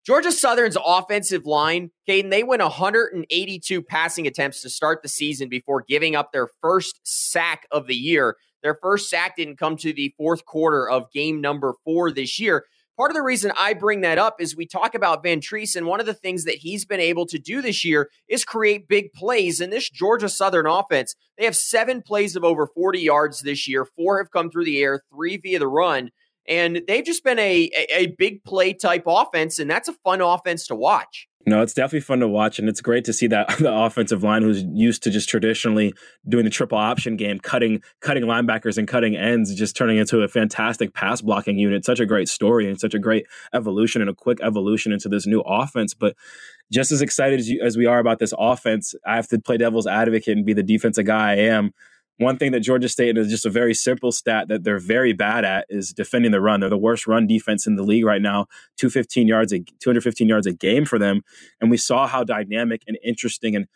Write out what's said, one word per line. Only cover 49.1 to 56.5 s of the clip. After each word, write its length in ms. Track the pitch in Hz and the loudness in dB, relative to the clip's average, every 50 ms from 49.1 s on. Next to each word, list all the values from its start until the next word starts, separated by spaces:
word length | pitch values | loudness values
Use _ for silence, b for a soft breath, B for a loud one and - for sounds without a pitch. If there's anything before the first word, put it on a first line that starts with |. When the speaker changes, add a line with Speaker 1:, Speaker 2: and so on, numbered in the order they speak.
| 110 | -2
Speaker 2:
have 120 | 117 110 - | -2 0 0
to 100 | 120 110 | -2 -2
play 180 | - - 123 | 0 0 0
devil's 300 | 113 117 117 113 113 104 | 2 2 2 2 0 0
advocate 500 | 98 98 107 113 113 113 110 - 117 107 | 0 0 2 2 2 2 2 0 0 0
and 80 | 107 101 | 0 2
be 80 | 107 107 | 2 2
the 100 | 104 95 | 2 2
defensive 440 | 95 110 107 - 117 107 - 101 | 2 2 2 2 2 0 2 2
guy 260 | 101 110 110 110 104 104 | 2 2 2 2 2 2
I 40 | |
am. 360 | 101 104 113 113 107 104 101 b b b b b b b _ _ - | 4 4 4 4 2 2 0 b b b b b b b _ _ 0
One 180 | 117 127 135 | 0 2 2
thing 160 | 127 147 139 127 | 2 0 0 0
that 80 | 120 | 0
Georgia 280 | 107 120 127 127 123 120 | 2 2 2 2 2 0
State, 300 | - - 123 120 113 113 | 0 2 2 2 4 2
is 100 | 110 104 | 2 2
just 160 | 110 113 - | 0 -2 -2
a 60 | 113 | -2
very 240 | 95 117 120 117 113 | 0 2 2 2 2
simple 380 | - - 127 127 123 - 123 117 | 2 0 0 -2 0 0 -2 -2
stat 340 | - - 120 110 110 90 | -2 -2 -2 0 0 0
that 160 | 80 107 110 87 | -2 -4 -2 -2
they're 160 | 107 104 98 | -2 -2 -2
very 340 | 90 90 113 123 131 123 107 | -2 0 0 2 4 2 2
bad 320 | 90 104 104 110 120 107 | 2 2 0 0 0 0
at, 220 | 95 95 95 - - | 0 -2 -2 -4 -4
is 240 | 101 101 95 - - | -6 -6 -6 -6 -6
defending 380 | - 104 - - 123 120 117 | -8 -6 -2 0 2 4 4
the 100 | 104 98 | 4 4
run. 200 | 95 107 | 4 4